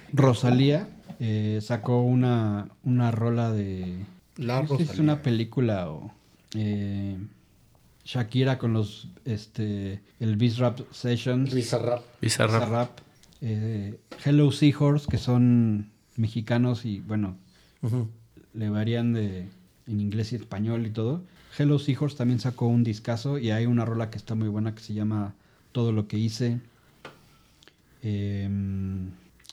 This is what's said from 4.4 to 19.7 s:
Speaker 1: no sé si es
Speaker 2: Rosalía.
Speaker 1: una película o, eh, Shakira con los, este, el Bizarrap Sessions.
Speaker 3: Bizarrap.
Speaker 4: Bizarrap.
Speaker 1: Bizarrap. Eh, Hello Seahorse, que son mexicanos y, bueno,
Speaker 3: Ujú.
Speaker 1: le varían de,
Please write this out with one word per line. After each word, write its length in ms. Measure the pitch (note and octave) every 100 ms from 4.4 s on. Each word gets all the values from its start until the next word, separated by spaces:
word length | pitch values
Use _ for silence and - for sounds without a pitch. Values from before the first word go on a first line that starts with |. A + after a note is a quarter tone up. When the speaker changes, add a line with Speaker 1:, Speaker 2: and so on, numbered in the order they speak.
| A#2+ B2+
Speaker 1:
no 60 | D3+
sé 80 | C3+
si 60 |
es 60 | D#3+
Speaker 2:
Rosalía. 140 | - D3+
Speaker 1:
una 80 | D3
película 680 | C#3 A2+ A2+ - B2 G2+ F2
o, 220 | D#2 - - _ _ _
eh, 640 | G#2+ G#2 G#2 G2+ G2+ G2 F#2+ G#2+ - _ _ _ _ _ _
Shakira 540 | - C3 A2 C3 C3 B2+
con 140 | A#2+
los, 360 | A2 G#2 - - -
este, 760 | - G#2+ - - G#2+ G2+ G2 G2 - _
el 160 | A2+ G#2+
Bizarrap 440 | A#2+ A2+ B2 B2 A#2+
Sessions. 600 | - A#2+ A#2 C3 B2+ C3+
Speaker 3:
Bizarrap. 480 | B2+ A#2+ B2 A#2 B2 - -
Speaker 4:
Bizarrap. 400 | A#2 - A2 A2+
Speaker 1:
Bizarrap. 360 | G#2+ A#2 B2 - - _ - _
Eh, 580 | B2 G#2+ A2 A2 G2+ A#2 _ -
Hello 280 | C#3+ D3 D3
Seahorse, 540 | - D3+ - D3 D3 C#3+
que 80 | A#2
son 720 | - B2 B2 A#2+ A2+ G#2 G#2 - _ -
mexicanos 680 | A2 A#2+ G#2+ A#2+ B2 A#2+
y, 160 | A#2 G2+
bueno, 360 | F2+ G#2+ G2 F2+ - _ _ _
Speaker 3:
Ujú. 260 | A#2 B2 A2 - - - -
Speaker 1:
le 140 | A2+ G#2+
varían 440 | G#2 A2 A#2 A#2+
de, 340 | A2+ G2+ F#2 F2+ - _